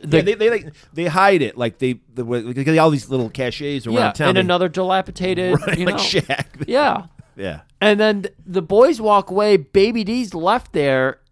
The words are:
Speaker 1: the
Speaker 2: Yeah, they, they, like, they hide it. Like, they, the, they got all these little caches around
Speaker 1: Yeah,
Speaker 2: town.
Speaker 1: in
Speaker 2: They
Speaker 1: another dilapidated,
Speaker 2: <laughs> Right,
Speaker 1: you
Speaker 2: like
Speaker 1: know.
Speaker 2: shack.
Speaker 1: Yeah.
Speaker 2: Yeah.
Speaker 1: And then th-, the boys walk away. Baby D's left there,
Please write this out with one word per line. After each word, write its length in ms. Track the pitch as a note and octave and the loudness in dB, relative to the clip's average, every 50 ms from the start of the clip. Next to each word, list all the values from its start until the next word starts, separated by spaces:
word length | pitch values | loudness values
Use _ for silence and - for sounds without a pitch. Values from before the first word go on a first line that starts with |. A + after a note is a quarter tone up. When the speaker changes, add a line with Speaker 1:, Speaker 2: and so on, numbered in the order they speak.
Speaker 1:
the 160 | - D3+ D3 D#3+ | -6 0 2 2
Speaker 2:
Yeah, 60 | D#3+ | 2
they, 100 | G3 A3 | 2 0
they, 140 | G#3 G#3+ A3+ | 2 2 0
like, 220 | A#3+ G#3+ - D#3 - _ - _ _ | 0 0 -4 -8 -18 _ -20 _ _
they 120 | D#3 E3+ | -6 -4
hide 360 | F3 D3 F#3+ F#3+ G3+ G3 E3+ | -2 2 4 4 6 6 4
it. 160 | C#3 A2 - A#2+ | 2 0 -2 -4
Like, 220 | B2 A#2 - _ | -4 -4 -4 _
they, 200 | C3 B2+ B2 - _ _ _ | -4 -4 -4 -4 _ _ _
the, 100 | A#2+ A#2+ | -8 -6
they 400 | A2+ A#2+ A#2+ G#2+ A#2+ B2 C3 C#3 | -4 -4 -4 -4 -4 -6 -4 0
got 140 | D3 D#3+ D#3+ | 2 4 6
all 140 | D#3+ D#3+ | 6 4
these 180 | D3+ C#3 G#2+ - | 4 2 -2 -4
little 200 | C3 C3 A#2+ A2 | -2 -2 -2 -4
caches 560 | - - C3 B2 A2 - D3 C#3+ C#3+ C3+ G#2+ A2+ | -4 -6 -6 -6 -6 -6 -8 -6 -6 -6 -4 -2
around 80 | A2+ | 0
Speaker 1:
Yeah, 160 | B3 A#3 C#3+ | 0 0 0
Speaker 2:
town. 180 | - - D3+ D3 | 0 0 0 0
Speaker 1:
in 60 | F#3 | 0
Speaker 2:
They 60 | F#3+ | 0
Speaker 1:
another 280 | F#3 F3+ F3+ F3 F#3 F3+ | 0 0 0 0 0 -2
dilapidated, 880 | D3 F#3 F#3 F#3 F#3+ F#3+ F#3+ - F3+ - F#3 F#3 F#3 E3+ F#3 F3+ F3+ - | -2 -2 -2 0 0 -2 -2 -4 -8 -6 -4 -4 -2 -2 -2 0 -2 -2
Speaker 2:
<laughs> 60 | - - | -2 -4
Right, 100 | F3 E3 | -4 -2
Speaker 1:
you 60 | F3+ F3+ | -2 -2
Speaker 2:
like 80 | G3+ | -2
Speaker 1:
know. 60 | G#3 | -2
Speaker 2:
shack. 480 | G3+ - - F3+ D3 - D#3+ - - - - C3+ D3+ - | -4 -2 -2 -2 -2 -2 -4 -6 -6 -10 -10 -14 -10 -4
Speaker 1:
Yeah. 380 | A#3+ C4+ D4 B3+ - - F3+ E3+ _ _ - _ _ | -2 0 0 0 -2 -4 -8 -12 _ _ -20 _ _
Speaker 2:
Yeah. 260 | - G2 F#2 D#2+ D2+ - _ _ _ | -10 -10 -10 -10 -10 -16 _ _ _
Speaker 1:
And 160 | G3 G#3+ G#3 G3+ | 2 2 2 4
then 240 | G#3+ G#3+ G#3 G3+ F#3+ | 2 0 0 -2 -6
th-, 120 | G3+ - _ - | -10 -14 _ -16
the 160 | F#3+ F3 F#3+ | -6 -6 -6
boys 380 | E3+ D3+ F#3+ G#3+ B3 D#4 D#4+ A3 | -4 0 4 6 6 6 4 0
walk 300 | A3 G#3+ G#3 G3+ F#3+ - | 0 2 2 2 0 0
away. 240 | F#3 G3 G#3 G#3 G#3 F#3 | -2 0 2 4 4 2
Baby 460 | D3 - _ G3 G3 A3+ A#3 A#3 G#3+ | 2 0 _ 2 2 2 2 -2 -4
D's 300 | F3+ A3+ B3 B3 F#3+ F#3 | -2 -4 -4 -4 -6 -8
left 380 | E3+ D#3+ F3+ A3 B3 - - - | -4 0 0 0 0 -2 -4 -4
there, 480 | E3 C#3+ C#3 C3+ C3 C3 C3 C3 - _ _ | -2 0 0 2 2 0 0 -2 -6 _ _